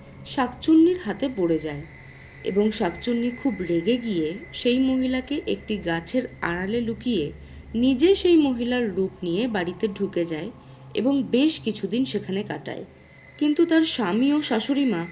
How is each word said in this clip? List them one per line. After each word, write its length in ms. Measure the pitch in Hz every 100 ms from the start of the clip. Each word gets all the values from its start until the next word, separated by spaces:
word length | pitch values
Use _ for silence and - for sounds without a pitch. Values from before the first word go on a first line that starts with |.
| - - -
শাকচুন্নির 720 | - 247 - - 320 339 359 208
হাতে 240 | 196 277 214
পড়ে 220 | 170 160
যায় 220 | 156 143 - - - - - -
এবং 280 | - 190 214
শাকচুন্নি 600 | 214 185 170 247 233 240 240
খুব 120 | 269 196 175
রেগে 280 | 170 175 240
গিয়ে 360 | 233 175 156 196 -
সেই 260 | - 240 254
মহিলাকে 600 | 262 262 254 262 254 285 -
একটি 300 | 196 - 208
গাছের 460 | 170 165 170 254 - -
আড়ালে 400 | 170 175 190 233
লুকিয়ে 500 | 226 226 247 196 147 - - - - 226
নিজে 400 | 262 254 349 392
সেই 220 | 359 330
মহিলার 580 | 285 240 240 247 226 180
রূপ 160 | 190 -
নিয়ে 240 | 175 180 247
বাড়িতে 400 | 208 175 180 214
ঢুকে 380 | 190 185 175 165
যায় 260 | 156 202 - - - -
এবং 300 | - 240 277
বেশ 360 | 190 247 311 -
কিছুদিন 460 | 226 208 190 233 262
সেখানে 380 | 208 202 190
কাটায়। 420 | 208 151 - - - - - - - -
কিন্তু 280 | 302 302 339
তার 200 | 320 320
স্বামী 460 | - 185 214 277
ও 100 | 294
শাশুড়ি 440 | 285 226 214 277 262
মা 200 | 170 170